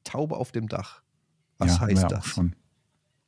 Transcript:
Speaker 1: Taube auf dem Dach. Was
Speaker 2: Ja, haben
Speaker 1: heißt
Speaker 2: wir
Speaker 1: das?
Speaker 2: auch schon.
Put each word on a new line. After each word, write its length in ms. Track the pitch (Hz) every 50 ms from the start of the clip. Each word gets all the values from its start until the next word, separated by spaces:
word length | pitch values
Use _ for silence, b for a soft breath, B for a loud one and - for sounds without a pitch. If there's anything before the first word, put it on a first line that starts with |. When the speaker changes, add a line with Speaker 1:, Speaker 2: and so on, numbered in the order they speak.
| _
Speaker 1:
Taube 320 | - - 131 151 156 -
auf 160 | - 123 -
dem 160 | - 120 110 104
Dach. 340 | - - 98 - - - _ _ _ _ _ _ _ _ _ _ _ _
Was 100 | - 87
Speaker 2:
Ja, 80 | 87 87
haben 60 | 95 104
Speaker 1:
heißt 120 | 98 92
Speaker 2:
wir 60 | 92 85
Speaker 1:
das? 100 | 92 95
Speaker 2:
auch 40 | - -
schon. 260 | - - 87 87 - - _ _ _ _ _ _ _ _ _ _ _ _ _